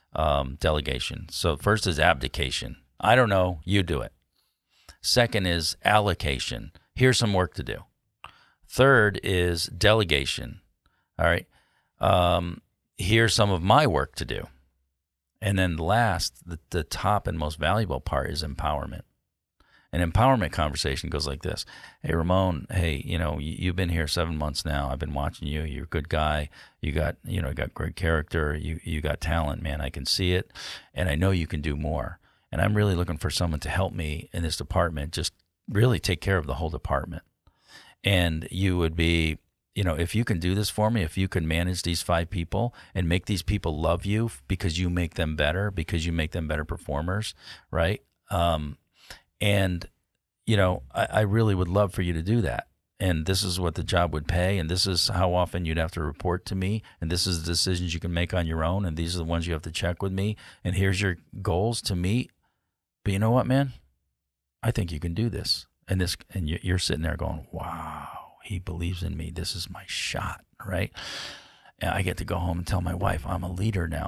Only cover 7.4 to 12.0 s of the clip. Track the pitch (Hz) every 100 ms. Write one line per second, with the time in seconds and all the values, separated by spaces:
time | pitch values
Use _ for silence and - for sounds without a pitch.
7.4 | 90 - 64 52 - _ _ _ - -
8.4 | _ _ - - 135 127 104 95 - 92
9.4 | 90 85 - 90 104 113 92 71 67 -
10.4 | 62 - _ _ _ _ _ - 82 85
11.4 | - _ _ _ _ -